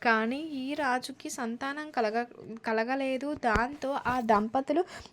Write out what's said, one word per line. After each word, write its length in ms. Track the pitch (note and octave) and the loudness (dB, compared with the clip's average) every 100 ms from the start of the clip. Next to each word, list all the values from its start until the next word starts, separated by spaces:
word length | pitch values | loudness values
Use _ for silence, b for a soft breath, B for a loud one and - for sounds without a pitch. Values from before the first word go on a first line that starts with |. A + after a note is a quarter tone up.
కానీ 340 | A#3+ A3 A3+ C#4 | 4 4 4 -2
ఈ 380 | D#4+ C#4 C4 | -4 -6 -4
రాజుకి 560 | D4 C#4 B3+ B3+ C4 D#4 | -2 0 0 -2 -10 -10
సంతానం 600 | - A#3 A#3+ C#4 D4 D4+ | -6 -6 -4 -4 -6 -4
కలగ-, 680 | C4+ A3 A3+ A#3+ - - A3+ - | 0 0 0 -2 -8 -14 -8 -2
కలగలేదు. 680 | A3 A#3 C4+ C4+ C4 C#4+ | 0 0 0 0 -2 -2
దాంతో 640 | D4 A#3+ G#3+ B3 D4 C4+ C#4 A#3+ | -2 2 2 2 -2 -4 -2 0
ఆ 140 | B3+ | 0
దంపతులు 640 | A3+ G#3 A3 C4+ C#4 D4+ F#4 B B | 4 4 4 0 2 2 0 B B